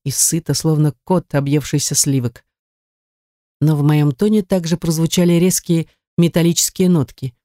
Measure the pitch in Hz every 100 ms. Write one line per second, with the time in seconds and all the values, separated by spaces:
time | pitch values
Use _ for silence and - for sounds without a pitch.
0 | 143 - - 165 160 143 160 151 151 -
1 | - 185 - 143 139 151 - 147 - 143
2 | 147 139 120 - _ _ _ _ _ _
3 | _ _ _ _ _ - 151 147 147 151
4 | 147 - 208 214 196 190 165 165 170 160
5 | 160 - 175 170 185 - - 165 156 _
6 | _ - 170 175 165 165 - - 185 170
7 | 123 - 131 -